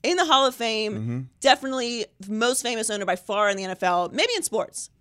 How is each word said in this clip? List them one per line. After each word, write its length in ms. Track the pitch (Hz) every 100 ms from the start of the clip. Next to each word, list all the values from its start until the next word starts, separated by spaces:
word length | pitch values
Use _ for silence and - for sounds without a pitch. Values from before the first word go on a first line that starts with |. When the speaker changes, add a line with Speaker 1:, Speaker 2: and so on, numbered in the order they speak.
Speaker 1:
in 140 | 254 359
the 80 | 339
Hall 200 | 269 269
of 80 |
Fame, 400 | 254 233 220 214
Speaker 2:
Mm-hmm. 260 | 190 113 123 131 _
Speaker 1:
definitely 680 | 269 277 269 262 240 240 - _
the 140 | 196
most 280 | 220 240 254
famous 280 | 240 226 220
owner 160 | 208 277
by 100 | 180
far 340 | - 202 208
in 60 | 196
the 80 |
N 60 | 190
F 140 | 185
L, 260 | 185 180 175
maybe 220 | - 453 453
in 80 |
sports. 460 | - 214 - - - _